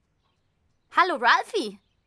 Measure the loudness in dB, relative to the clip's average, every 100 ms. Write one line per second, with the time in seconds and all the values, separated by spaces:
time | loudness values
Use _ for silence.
0 | _ _ _ _ _ _ _ _ _ 0
1 | 0 2 2 2 0 -6 -6 -10 _ _